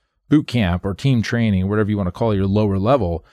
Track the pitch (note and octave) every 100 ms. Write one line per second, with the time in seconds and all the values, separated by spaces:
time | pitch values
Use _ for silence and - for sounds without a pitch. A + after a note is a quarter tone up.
0 | _ _ _ D3 - B2 F#2 F2 G2 F#2
1 | C#3 B2 G2 A#2 A2+ F#2+ F#2 G#2+ G#2 G#2
2 | F#2 - A#2 G2+ G2 G2+ G#2+ F#2+ G2+ C3+
3 | F2+ E2+ -